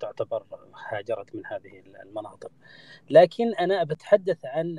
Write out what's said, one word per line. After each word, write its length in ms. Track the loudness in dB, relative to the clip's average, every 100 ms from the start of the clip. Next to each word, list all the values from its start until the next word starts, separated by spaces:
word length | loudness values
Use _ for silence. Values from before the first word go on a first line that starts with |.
تعتبر 440 | -12 -8 -6 -6 -8 -16 -20 -18 -10
هاجرت 460 | -10 -6 -8 -8
من 120 | -14 -12
هذه 320 | -12 -12 -20
ال-، 180 | -20 -20
المناطق. 480 | -16 -14 -14 -16 -20 -20 -20 -20 -20 -20 4
لكن 440 | 8 8 6 0
أنا 300 | 0 0 0
بتحدث 600 | 0 -4 4 4 4 -4
عن، 340 | -4 -4 -4